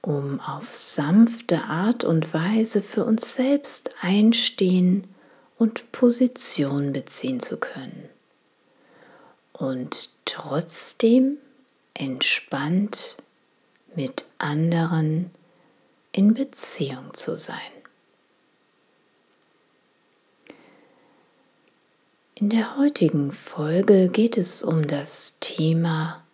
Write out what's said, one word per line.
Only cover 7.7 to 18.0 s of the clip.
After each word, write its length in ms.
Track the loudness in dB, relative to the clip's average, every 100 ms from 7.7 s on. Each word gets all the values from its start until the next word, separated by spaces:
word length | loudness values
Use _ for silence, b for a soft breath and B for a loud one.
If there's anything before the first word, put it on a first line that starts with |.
| -10 -14 -16 -20 _ _ _ _ _ b b b b b b b b _
und 580 | -8 -6 -4 -6 -8 -10 _
trotzdem 1120 | -10 -8 -4 -4 2 2 2 4 6 6 4 0 -12 _ _ _ _
entspannt 1200 | -8 -6 -2 0 0 -2 -4 0 0 0 -4 -12 -14 _ _ _ _ _ _ _ -6
mit 300 | -6 -8 -20 _
anderen 920 | -4 -2 0 0 0 0 0 -2 -6 -12 b b b b b b _
in 220 | 2 4
Beziehung 760 | 4 -2 -4 -2 -2 -4 -8 -10
zu 220 | -8 -6 -6
sein. 200 | -6 -8 -14 -18 -20 _